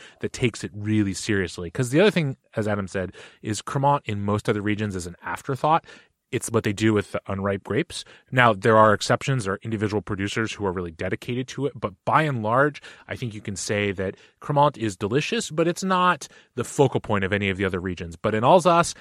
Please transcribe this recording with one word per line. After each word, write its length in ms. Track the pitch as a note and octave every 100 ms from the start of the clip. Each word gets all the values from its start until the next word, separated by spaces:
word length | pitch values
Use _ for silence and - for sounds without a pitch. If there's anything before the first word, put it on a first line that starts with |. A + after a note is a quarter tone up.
| - -
that 100 | G#2+
takes 320 | - B2+ -
it 80 | G2+
really 400 | G#2 G#2 G#2+ G2+
seriously. 560 | F#2 - G2+ F2+ - F2
'Cause 200 | - B2+
the 100 | C#3
other 120 | G#3
thing, 260 | F3+ D3 C3 _ -
as 100 | G#2+
Adam 220 | G#2 F#2+
said, 260 | G2+ F#2 - - -
is 200 | - G#2+
Cremant 420 | - C#3+ C#3 C#3+ -
in 180 | G#2
most 240 | G2+ G#2 -
other 140 | G#2
regions 340 | G#2 G#2 G#2+ F#2+
is 100 | F2
an 120 | F2
afterthought, 640 | - - - C3+ D3+ D#3+ - - _ _ _
it's 200 | B2 -
what 120 | A2+
they 100 | G#2+
do 200 | G2+ A2
with 200 | G#2 G2
the 80 | G#2 -
unripe 360 | G2 G2 G2
grapes. 400 | - G#2 E3+ - - - _
Now, 220 | B2+ B2
there 240 | G#2 A#2 A2
are 160 | A2
exceptions. 520 | G#2 - B2 - C3 G2
There 80 |
are 60 | G2
individual 380 | A#2 A2 G#2 G#2
producers 500 | F#2 G2+ G2 A#2+ A2
who 140 | - G2+
are 80 |
really 180 | F2+ F2
dedicated 560 | E2 F#2 - - B2 C3
to 160 | - C#3
it. 80 | B2
But 180 | G#2 F#2+
by 200 | - B2
and 200 | D#3 B2+
large, 380 | G#2+ A#2+ D3 C#3+ - - -
I 80 | G2
think 180 | B2
you 80 | G#2
can 140 | G2+ G2
say 360 | - G#2 G2+
that 220 | F#2 F#2+ - - _
Cremant 360 | - D3 C#3+ G#2+
is 200 | A2 F#2+
delicious, 520 | G#2 B2 D#3 A#3 -
but 180 | D#3 E3
it's 160 | F3
not 440 | F#3+ F#3 F3+ E3 - - _ -
the 80 |
focal 360 | A#2 - C3+ A#2+
point 240 | - G#2
of 80 | F#2+
any 180 | G2 G2+
of 80 | F#2
the 80 | F#2+
other 140 | F2+
regions. 360 | F#2 F2 E2+ E2
But 180 | A2 G#2+
in 80 |
Alsace, 500 | A#2+ F3+ E3+ E3+ E3+ -